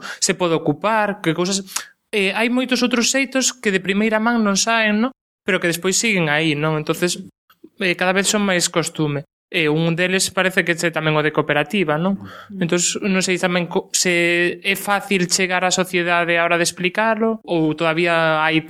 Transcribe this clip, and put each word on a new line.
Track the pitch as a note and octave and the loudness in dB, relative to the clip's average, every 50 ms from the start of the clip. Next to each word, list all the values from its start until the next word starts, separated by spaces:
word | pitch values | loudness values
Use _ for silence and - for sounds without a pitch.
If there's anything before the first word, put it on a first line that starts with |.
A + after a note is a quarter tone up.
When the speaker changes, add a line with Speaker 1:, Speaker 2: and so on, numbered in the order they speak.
| - - - - | -4 -6 -8 -4
Speaker 1:
se | - - F#3 E3+ | -2 -2 0 0
pode | F3+ E3+ E3 | 0 0 0
ocupar, | D#3 D#3+ D#3+ D3 - - G#3 A3+ A3 G#3 G#3 F#3+ - | 2 0 0 -2 0 0 0 0 2 0 0 -2 -2
que | - E3 D#3 | -2 -2 0
cousas... | E3 F3+ F3+ G3 F#3+ G3 - - - - - - _ _ _ - | 0 -2 -2 -2 -4 -6 -6 -8 -10 -10 -12 -18 _ _ _ -2
Eh, | G#3+ G3 F#3+ - G#3 | 0 0 0 0 0
hai | A3+ B3 B3 | 0 0 0
moitos | B3+ C4 B3+ B3+ B3 B3 | 0 0 0 0 0 2
outros | A#3 B3 A#3+ A3+ - | 2 2 2 2 2
xeitos | - C4 C4+ C4 - C4+ B3 - | 0 0 0 0 0 -2 -2 -2
que | - - - G#3+ F#3+ | -4 -4 -2 0 0
de | F#3 | 0
primeira | F#3 F3+ G3 G3+ G#3+ A3 G#3+ G#3+ | 0 0 0 0 0 0 0 0
man | A3 A#3 A#3+ A#3 A3 | 2 2 2 2 2
non | G3+ G3 | 2 2
saen, | F#3+ - A3+ A3+ A3+ A3 G#3+ G#3 G#3+ | 0 0 2 2 2 2 2 2 2
non? | A3+ C4 - _ _ _ _ _ | 0 -2 -4 _ _ _ _ _
Pero | _ - F#3+ F3+ | _ -2 0 0
que | - E3+ | 0 0
despois | E3 E3+ E3+ F#3 F#3+ - | -2 -2 -2 -2 0 0
siguen | - A#3 G#3 F#3 E3 D3+ | 0 2 2 2 2 2
aí, | D3 D3+ E3 D#3+ D3 D3 | 2 2 2 0 0 0
non? | D3+ D#3+ D#3 D3+ | 0 0 -2 -2
Entonces, | D#3 - E3 E3 F3+ F3 - G#3 F#3+ - - _ _ _ _ _ - - _ - G3 | -2 -4 -2 -2 -2 -2 -2 -6 -10 -16 -20 _ _ _ _ _ -20 -18 _ -4 -2
eh, | F3+ E3+ E3+ | -2 0 0
cada | F3+ F#3 F#3+ | 0 0 2
vez | F#3+ G3 - | 2 2 2
son | - G#3+ G3+ G3 | 0 2 2 2
máis | F#3 F3 E3+ - | 2 0 0 0
costume. | - F3 D3+ - - - D#3 D3 C#3+ C#3 C#3+ _ _ _ _ _ | 0 -2 -2 -2 -2 -2 -2 -2 -2 -4 -6 _ _ _ _ _
E | - F#3 D#3+ | -2 0 0
un | D3+ D3+ D#3+ E3 E3+ E3 E3 | 2 2 2 2 0 0 0
deles | F3+ F3+ F#3 F#3+ - - | 0 0 0 0 -2 -2
parece | - - F#3 F#3 F3+ G3 | 0 0 0 2 2 0
que | F3 E3 E3+ E3 | 0 0 0 0
é | - E3+ D#3+ | -2 -2 -2
tamén | D#3+ D#3 D#3 D#3 D3+ | 0 0 2 2 2
o | D3 | 2
de | D3+ D3+ | 0 0
cooperativa, | - D3+ D3+ D3 C#3+ D3+ D3+ - G#3 F3+ D3+ D3 D3+ | 0 0 2 0 0 0 0 0 0 0 0 0 0
non? | E3+ F#3+ G3+ G3 G3 F#3+ - - - - G3+ | 0 0 -2 -2 -6 -12 -16 -18 -18 -12 -6
Speaker 2:
Mm. | F#3+ F#3 | -4 -2
Speaker 1:
Entonces, | E3 F3 F3 F3 - - G#3 | 0 2 2 0 0 -2 -2
non | - G3+ F#3+ F#3 | 0 0 0 2
sei | F#3 - F#3 E3+ | 0 0 0 0
tamén | F#3 F3+ F3+ F3+ F3 E3+ | -2 -2 -2 -2 -2 -2
co-, | - F#3+ - - - | -4 -4 -4 -4 -4
se | - - F#3 F3 E3+ E3+ E3+ F3 F3 F3 F3 F3 F3 | -2 0 0 2 2 2 2 2 0 0 -2 -2 -4
é | - G3 G3 F#3+ | -4 -4 -4 -4
fácil | - G3+ G3+ G3 G3 - G3+ F#3+ F3+ F3 | -2 -2 -2 -2 -2 -2 0 0 0 0
chegar | - - F#3+ F3+ F#3 F3+ F#3 | 0 -2 0 0 0 0 0
á | F#3 F3+ | 0 0
sociedade | - F3+ F3+ - F3 E3+ F3 F3 F3 E3+ E3 E3+ E3+ | 0 -2 0 -2 -2 0 2 2 2 2 2 2 2
a | E3+ | 2
hora | E3+ F3 E3+ | 2 2 2
de | E3+ | 0
explicarlo | E3+ - - F3+ F3+ F3+ - A3 A3+ A3+ G#3+ A3+ A3+ A3 A3 - | -2 -2 -4 -4 -2 -2 0 0 0 0 0 0 -2 -2 -4 -4
ou | - F3+ E3 D#3+ D#3 D#3 D#3 | -2 0 2 2 0 0 0
todavía | E3+ E3 D#3+ E3 F3 E3+ E3+ E3 E3 D#3+ D#3 D#3 D#3 | 0 0 2 2 2 2 2 2 2 2 2 2 2
hai | D#3+ D#3+ D#3+ D#3 - | 2 2 0 0 0